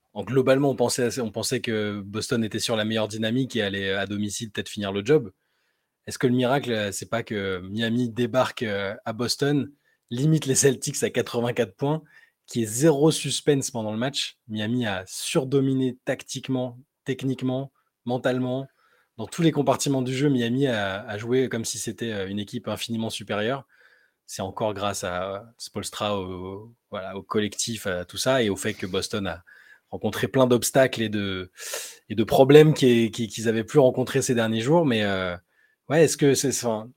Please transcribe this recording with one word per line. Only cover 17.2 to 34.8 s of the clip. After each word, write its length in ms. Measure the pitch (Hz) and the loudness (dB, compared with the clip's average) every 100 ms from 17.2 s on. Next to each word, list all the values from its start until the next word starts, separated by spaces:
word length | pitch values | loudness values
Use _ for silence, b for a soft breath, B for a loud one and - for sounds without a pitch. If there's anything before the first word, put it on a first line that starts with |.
| 135 127 131 131 139 _ _ _ 120 | -4 -2 -2 -2 -6 _ _ _ -4
mentalement. 600 | 127 127 127 127 131 135 _ _ _ _ - | -2 0 0 -2 -4 -8 _ _ _ _ -12
Dans 100 | 110 | -8
tous 140 | - | 0
les 100 | 165 | 2
compartiments 500 | 147 139 123 147 135 | 2 2 2 2 0
du 100 | 123 | 0
jeu, 160 | 131 147 | 0 2
Miami 380 | 127 117 127 139 | 2 2 0 0
a, 340 | 110 98 98 | 0 -2 -4
a 160 | 113 104 | -6 -8
joué 320 | 117 127 123 | 0 0 0
comme 160 | 117 | -2
si 140 | 110 107 | -6 -8
c'était, 340 | 120 104 117 | -8 -6 -6
euh, 140 | 104 95 | -6 -4
une 140 | 101 | -6
équipe 260 | 101 120 110 | -6 -8 -6
infiniment 420 | 101 - 113 110 | -6 -4 -4 -4
supérieure. 600 | - 107 104 110 139 - b b b b b - | -6 -6 -2 -2 -2 -8 b b b b b -14
C'est 160 | - | -8
encore 320 | 95 - 110 | -6 -2 -2
grâce 300 | 98 101 95 | -2 -4 -4
à 480 | 92 90 95 101 117 - | -4 -4 -6 -8 -12 -18
Spoelstra, 600 | - 110 98 - 104 101 | -12 -10 -8 -4 -2 -2
au, 560 | 92 90 92 98 117 120 _ | -4 -8 -10 -12 -16 _ _
voilà, 260 | 101 95 95 | -12 -10 -10
au 60 | |
collectif, 640 | 90 107 104 - - 107 101 | -4 -2 -2 -2 -6 -6 -4
à 180 | 90 | -6
tout 120 | 90 - | -6 -4
ça, 260 | 131 131 | 0 2
et 80 | 107 | 2
au 60 | 92 | 0
fait 180 | 113 | -4
que 120 | 104 98 | -6 -4
Boston 420 | 95 - 107 95 | -4 -4 -4 -6
a 160 | 82 - b b b _ | -8 -14 b b b _
rencontré 360 | 98 107 - - | -6 -6 -2 0
plein 220 | 139 123 | 4 4
d'obstacles 540 | 120 - 139 127 - | 4 2 4 4 2
et 60 | 110 | -2
de, 440 | 104 98 92 90 - B B B B B | -2 -2 -4 -8 -12 B B B B B
et 80 | 107 | -2
de 80 | |
problèmes 500 | 107 151 135 151 156 | 4 6 10 10 10
qui, 380 | - 127 117 113 | 8 6 6 4
qui, 160 | 117 107 | -2 -8
qu'ils 200 | - 113 | -4 -2
avaient 160 | 110 | 0
plus 140 | 104 147 | 2 6
rencontrés 440 | 127 131 123 135 | 6 4 0 0
ces 120 | 127 | 0
derniers 260 | 117 113 110 | 0 0 0
jours. 260 | 120 175 | 2 4